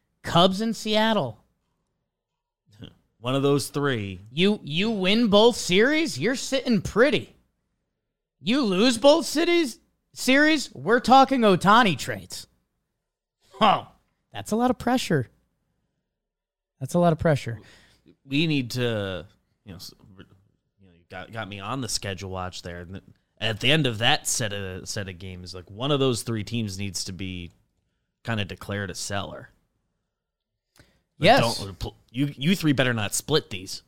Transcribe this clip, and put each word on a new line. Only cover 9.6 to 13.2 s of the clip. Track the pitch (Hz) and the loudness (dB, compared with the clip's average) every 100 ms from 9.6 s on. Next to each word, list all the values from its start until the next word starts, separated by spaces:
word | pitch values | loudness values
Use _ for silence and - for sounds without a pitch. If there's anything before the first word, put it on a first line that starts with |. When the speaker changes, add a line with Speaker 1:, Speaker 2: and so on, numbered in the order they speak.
| 285 - _ _ _ | 0 -6 _ _ _
Speaker 1:
series, | - - 269 302 311 - | -6 2 4 4 2 -4
we're | - 147 240 | -10 -2 0
talking | - 262 262 262 | 6 6 8 4
Ohtani | 220 180 185 220 226 139 | 4 4 6 6 6 0
trades. | - 107 85 - - _ _ _ _ _ _ _ | -6 -10 -12 -18 -18 _ _ _ _ _ _ _